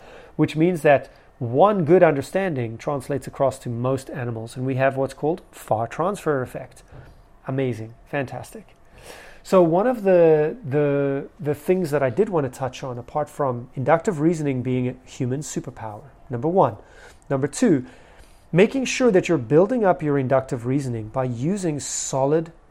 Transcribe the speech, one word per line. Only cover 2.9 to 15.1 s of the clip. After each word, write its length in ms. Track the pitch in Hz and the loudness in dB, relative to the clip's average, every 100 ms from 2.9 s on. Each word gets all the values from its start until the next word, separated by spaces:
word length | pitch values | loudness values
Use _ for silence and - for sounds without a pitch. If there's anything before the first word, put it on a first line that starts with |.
| 143 - 139 131 | -6 -4 -8 -6
across 320 | - 135 127 | -2 -2 -2
to 100 | 123 | -6
most 400 | 117 127 135 - | -4 -2 -2 -6
animals. 460 | 190 120 113 117 127 | -8 -8 -8 -10 -6
And 100 | 127 | -4
we 100 | 131 | 0
have 200 | 135 131 | 0 0
what's 180 | 131 | -4
called 280 | - 143 180 - | -2 -4 -4 -8
far 360 | - - 110 117 | -12 -4 -2 -2
transfer 540 | - 175 196 160 139 | -4 -4 -4 -2 -2
effect. 420 | 123 - - - - - - - - _ - | -4 -10 -16 -20 -20 -20 -20 -20 -20 _ -6
Amazing. 480 | 135 131 110 110 117 - | -2 -2 -4 -10 -16 -10
Fantastic. 720 | 143 123 - - 220 - _ _ - - - - - | -6 -6 -10 -14 -18 -20 _ _ -20 -20 -20 -20 -20
So 200 | - 190 | 2 4
one 240 | 165 170 240 | 4 4 0
of 160 | 240 | 0
the, 520 | 196 180 165 156 151 - | 4 6 8 6 2 -4
the, 640 | 139 147 147 143 139 139 - - | -4 0 0 0 0 -2 -6 -8
the 160 | 147 139 | -6 -4
things 360 | - 185 160 | 0 0 0
that 120 | 143 | 0
I 80 | 131 | 0
did 180 | 120 214 | 0 0
want 160 | 170 131 | 0 -2
to 140 | - | -4
touch 240 | 131 - | -8 -8
on, 140 | 139 120 | -10 -10
apart 320 | - 151 147 | -8 -6 -4
from 400 | - 139 120 123 - | -2 -2 -4 -8 -4
inductive 440 | 127 165 - 156 | 2 2 2 0
reasoning 400 | 160 160 143 127 | 0 0 -2 -2
being 260 | 127 127 123 | -2 -2 -2
a 80 | 123 | -6
human 320 | - | -12